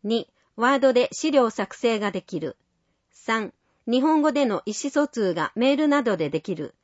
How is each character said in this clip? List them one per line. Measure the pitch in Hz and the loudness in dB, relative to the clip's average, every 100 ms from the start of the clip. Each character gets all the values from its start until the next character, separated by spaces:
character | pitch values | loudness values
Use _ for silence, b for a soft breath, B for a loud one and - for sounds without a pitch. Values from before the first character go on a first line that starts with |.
二、 | 208 254 - _ _ - | -2 -4 -4 _ _ -2
ワ | 240 277 | 2 4
ー | |
ド | 262 | 4
で | 247 247 | 4 0
資 | - 311 | -2 2
料 | 277 240 | 2 2
作 | - 196 - | -2 -8 -2
成 | 240 220 | -2 0
が | 202 | -2
で | 185 | -4
き | - 160 | -8 -8
る。 | 151 - _ _ _ _ _ | -8 -10 _ _ _ _ _
三、 | _ - 226 208 _ _ _ - | _ -4 -4 -4 _ _ _ -2
日 | 247 | 0
本 | 302 320 | 2 2
語 | 302 | 2
で | 285 262 | 2 0
の | 190 | -2
意 | - | -4
思 | 214 277 | -6 -4
疎 | 285 285 | -2 -2
通 | 233 196 | 0 -2
が | 165 151 | -2 -4
メ | - 254 | 0 0
ー | 277 | 2
ル | 302 | 2
な | 285 | 2
ど | 233 180 | 0 -2
で | 151 | -2
で | 151 | -4
き | - | -6
る。 | 160 147 _ | -8 -8 _